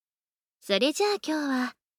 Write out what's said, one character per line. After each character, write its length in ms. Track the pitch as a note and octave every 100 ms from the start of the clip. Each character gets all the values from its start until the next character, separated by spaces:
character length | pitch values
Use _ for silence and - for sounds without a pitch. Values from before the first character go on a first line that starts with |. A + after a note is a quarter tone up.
| _ _ _ _ _ _
そ 180 | - G3
れ 140 | C#4
じ 100 | D4+
ゃ 40 | G#4
あ 40 | G4+ D4+
今 200 | D#4 C#4+
日 120 | B3+ B3+
は 60 | - _